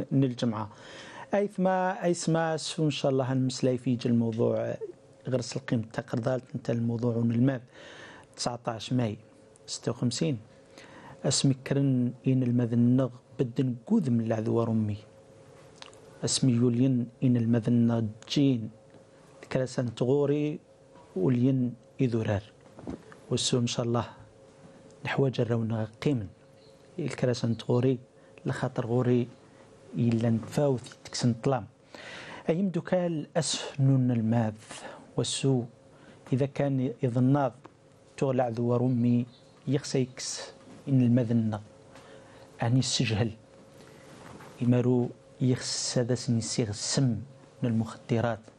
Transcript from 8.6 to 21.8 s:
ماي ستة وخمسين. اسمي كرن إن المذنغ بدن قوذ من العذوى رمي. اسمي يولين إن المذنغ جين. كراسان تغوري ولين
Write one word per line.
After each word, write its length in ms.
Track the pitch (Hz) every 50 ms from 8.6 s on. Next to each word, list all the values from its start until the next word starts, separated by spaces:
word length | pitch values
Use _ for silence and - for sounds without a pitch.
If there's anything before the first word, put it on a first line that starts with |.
| - 120 113 110 - - 127
ماي 260 | 127 120 107 104 - - - - - - - - - -
ستة 240 | - - - - 127
وخمسين. 480 | 120 - 131 120 - - 170 160 131 107 - - - - - - - - - - - - - - - - -
اسمي 300 | 147 - - - 139 131 131 -
كرن 460 | - 139 139 139 135 131 123 123 120 120 - -
إن 160 | 131 131 131 127
المذنغ 680 | 120 120 123 120 113 120 117 120 120 127 131 131 117 - - - - - -
بدن 360 | 139 - 120 - 135 127 120 123 -
قوذ 240 | - 220 233 156 127
من 100 | 117 113
العذوى 440 | 113 113 113 110 110 117 113 117 113
رمي. 320 | 113 113 110 107 104 104 104 - - - - - - - - - - - - - - - - - - - - - - - - -
اسمي 280 | 120 - - 143 131 117
يولين 540 | 117 123 123 117 120 131 135 127 120 117 117 - - 143
إن 140 | 127 123
المذنغ 680 | 120 113 113 120 117 107 123 120 117 117 117 117 117 113 107 110 - - -
جين. 400 | - 156 139 139 127 113 107 110 - - - - - - - - - - - - - - - - -
كراسان 420 | 131 131 120 - 139 123 120 107
تغوري 640 | - 131 120 139 147 143 135 147 151 147 151 156 - - - - - - - - - - - -
ولين 580 | 190 - 135 127 120 123 135 135 131 123 120 - -